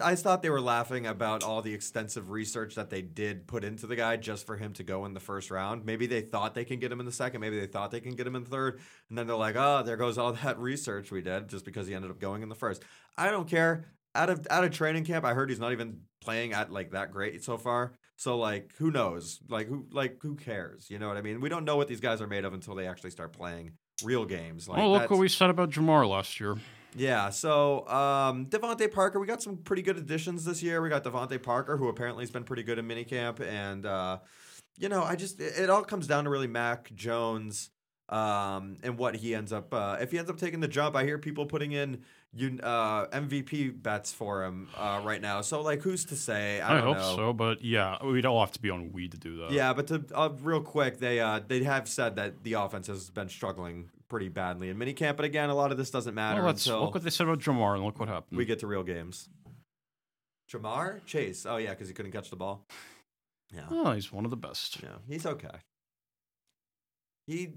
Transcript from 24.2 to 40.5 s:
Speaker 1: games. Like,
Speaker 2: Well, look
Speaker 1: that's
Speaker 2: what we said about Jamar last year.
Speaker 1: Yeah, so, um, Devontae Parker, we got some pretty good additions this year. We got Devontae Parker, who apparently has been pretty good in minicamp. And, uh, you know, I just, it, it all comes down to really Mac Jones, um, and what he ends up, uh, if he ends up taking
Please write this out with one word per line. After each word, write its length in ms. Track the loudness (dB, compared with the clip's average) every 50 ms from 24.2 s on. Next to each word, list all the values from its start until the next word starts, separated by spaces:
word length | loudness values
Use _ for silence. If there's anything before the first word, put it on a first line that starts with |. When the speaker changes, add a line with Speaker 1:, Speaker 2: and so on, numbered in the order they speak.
| 2
Speaker 1:
games. 420 | 0 -4 -6 -6 -8 -10 -12 -8 -2
Like, 120 | 2 4
Speaker 2:
Well, 120 | 6 8
look 100 | 8 6
Speaker 1:
that's 100 | 6 6
Speaker 2:
what 80 | 6 6
we 80 | 6 6
said 220 | 6 6 6 6
about 180 | 8 6 2 2
Jamar 400 | 4 4 6 8 10 10 10 8
last 300 | 6 2 0 -2 -6 -4
year. 160 | -2 -2 -2 -2 -6 -10 -18 -20 -20 -16 -6
Speaker 1:
Yeah, 340 | -2 2 4 4 4 4 2
so, 580 | 0 0 2 4 6 8 8 6 6 2 2 2
um, 600 | 4 4 6 6 6 6 4 4 2 0 -2 -2
Devontae 440 | 0 0 0 0 0 2 2 2
Parker, 280 | 4 4 4 4 4 0
we 80 | 0 0
got 160 | -2 -4 -4
some 140 | -6 -8 -8
pretty 260 | -2 -2 0 2 2
good 140 | 0 0 0
additions 480 | -2 -2 -2 -2 0 -2 -4 -2 -2
this 180 | -2 -2 -2 0
year. 180 | 0 2 2
We 80 | 2 2
got 140 | 2 2 2
Devontae 400 | 0 -2 -2 -2 -2 -4 -4 0
Parker, 340 | 2 2 2 2 2 0 2
who 100 | 2 0
apparently 340 | 0 0 -4 -4 -4 -4 -6
has 80 | -6
been 120 | -6 -8 -6
pretty 180 | -4 -6 -4 -2
good 160 | -2 -2 -2
in 80 | -2 -4
minicamp. 520 | -4 -6 -4 -4 -2 -2 0 -2 -2 -4
And, 460 | -4 -4 -4 -4 -4 -4 -6 -4 -4
uh, 340 | -2 0 0 0 0 -2 -4 -6 -14 -20 -20 -20 -20 -20 -20 -20 _ _ -6
you 100 | -2 0
know, 140 | 2 2 2
I 120 | 0 0
just, 240 | -2 -4 -8 -8 -6
it, 200 | -6 -4 0 0
it 100 | 6 6
all 140 | 6 6 6
comes 240 | 2 -2 -4 2 2
down 160 | 2 4 4
to 80 | 2
really 160 | 2 2 0 0
Mac 440 | 0 2 2 2 0 0 -4 -14 -14
Jones, 720 | -6 -2 0 2 2 2 2 0 -2 -4 -6 -6 -8 -8 -10 _ _ _ _ _ _ _ -2
um, 680 | 0 2 2 4 4 2 2 0 -2 -4 -6 -8 -12 -8 -6
and 140 | -6 -2 0
what 200 | 0 0 0 0
he 180 | -2 -2 -2
ends 160 | -2 -2 -2 -4
up, 180 | -4 -4 -2 -2
uh, 240 | 0 0 0 0 0
if 120 | -2 0
he 60 | -2 -2
ends 140 | -2 -2
up 60 | -4 -2
taking 220 | -2 -2